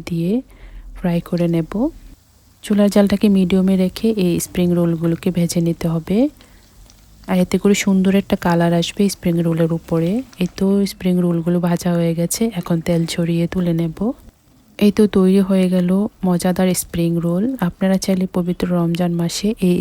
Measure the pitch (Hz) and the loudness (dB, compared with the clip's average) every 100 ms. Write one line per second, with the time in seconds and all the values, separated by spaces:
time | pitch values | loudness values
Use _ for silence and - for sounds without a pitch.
0 | 160 165 170 240 - - - - - - | -4 -4 -2 -2 -6 -20 -20 -20 -18 -6
1 | 175 170 - 175 170 165 156 202 294 - | -2 -2 -2 -2 0 0 -2 -2 -4 -4
2 | - - _ _ _ _ - 202 208 208 | -20 -20 _ _ _ _ -2 2 4 4
3 | 202 202 214 196 180 190 190 190 185 - | 4 4 2 4 4 2 2 2 0 0
4 | 226 214 180 165 - - 175 175 170 165 | -2 0 0 0 -2 -2 0 2 0 0
5 | 165 165 185 175 170 175 170 160 165 165 | -2 -2 -2 -2 -2 0 -2 -2 -2 -4
6 | 160 202 294 - - - _ - - - | -2 0 0 -4 -20 -20 _ -20 -20 -20
7 | - - - 185 180 190 202 202 202 190 | -20 -20 -4 0 2 2 2 2 2 2
8 | 190 196 196 196 180 170 170 170 170 - | 2 0 0 -2 0 2 2 2 -2 -2
9 | 202 - 185 170 170 165 165 165 - 165 | -2 0 -2 0 0 0 0 -2 -4 -2
10 | 170 226 269 - 180 - 190 202 196 - | 0 -2 -6 -6 -6 -2 0 0 -2 -2
11 | 185 180 175 170 165 175 175 170 180 170 | -2 0 2 0 0 0 0 -2 0 0
12 | 170 165 170 - 226 180 - 170 160 170 | 0 0 -2 -2 -4 -4 -4 -2 0 0
13 | 165 - 170 170 170 185 175 165 165 - | 0 -2 -2 0 -2 -2 -2 -2 -2 -4
14 | 214 - - _ _ _ _ - 208 208 | -6 -6 -16 _ _ _ _ 0 2 4
15 | 208 196 185 196 190 190 180 180 180 190 | 2 4 4 4 2 2 2 2 0 0
16 | 214 - 185 175 185 180 185 175 - 170 | -2 -4 -2 0 0 0 0 0 -4 -2
17 | 170 170 170 175 240 262 175 - 190 190 | 0 0 0 -2 -2 -2 -4 -2 0 0
18 | - 185 185 185 175 175 180 175 170 170 | 0 -2 -2 -2 -4 -2 -2 0 0 0
19 | 175 170 170 - 202 226 185 180 | -2 -2 -4 -2 -4 0 0 0